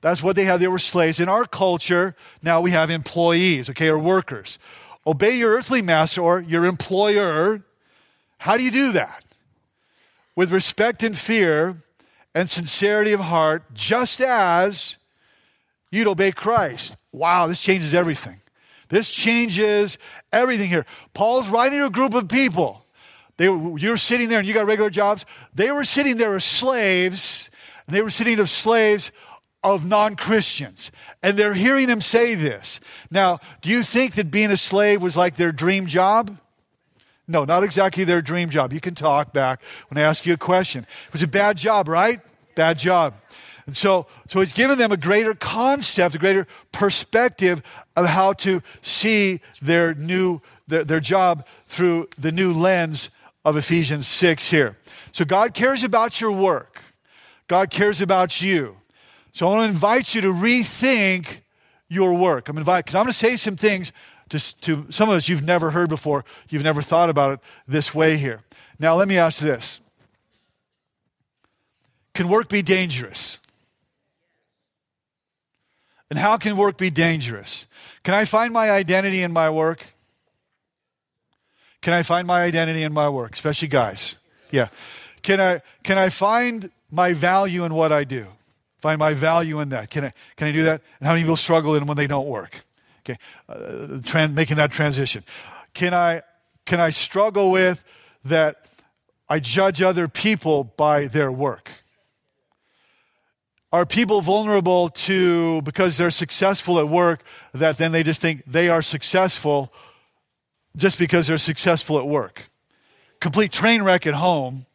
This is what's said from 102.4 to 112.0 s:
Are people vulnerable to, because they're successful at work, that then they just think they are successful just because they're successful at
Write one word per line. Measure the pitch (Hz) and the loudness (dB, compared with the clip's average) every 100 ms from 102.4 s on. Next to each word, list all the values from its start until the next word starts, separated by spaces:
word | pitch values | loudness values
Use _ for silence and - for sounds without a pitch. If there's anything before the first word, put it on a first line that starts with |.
| _ _ _ _ _ _ _ _ _ _ _ _ _ | _ _ _ _ _ _ _ _ _ _ _ _ _
Are | 170 175 | 0 0
people | 208 233 208 | 0 2 0
vulnerable | 165 202 214 202 180 180 175 | 2 0 2 0 2 2 0
to, | - - 190 180 170 170 160 | -4 -2 0 2 2 0 -2
because | 147 147 185 143 | -4 -2 0 2
they're | 175 | -2
successful | 151 170 - 190 196 - 175 | -2 -4 0 0 0 0 0
at | 151 | 2
work, | 170 175 165 - - - | 2 2 0 -6 -20 -18
that | 131 160 147 | -2 0 0
then | 165 | 0
they | 160 | 0
just | 160 156 | 0 0
think | 170 151 131 | -2 -4 -4
they | 139 175 | 0 2
are | 165 | 2
successful | 156 151 - 185 185 - 151 143 131 _ - _ _ _ _ _ _ _ _ - | 0 -6 -2 0 0 -2 -2 -2 -4 _ -20 _ _ _ _ _ _ _ _ -2
just | 185 - | -2 0
because | 170 175 147 | 2 2 2
they're | 151 | 0
successful | - 151 185 165 - | -2 -2 0 0 0
at | 151 | -2